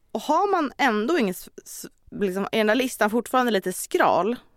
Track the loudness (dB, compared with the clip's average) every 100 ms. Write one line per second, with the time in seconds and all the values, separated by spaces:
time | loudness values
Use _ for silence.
0 | _ -6 0 2 2 0 -2 0 0 2
1 | 0 0 0 -4 -12 -20 -18 -18 -18 _
2 | -12 -4 -2 -2 -2 0 2 2 0 0
3 | 0 0 0 0 2 0 -2 -8 -4 2
4 | 4 4 0 -4 -10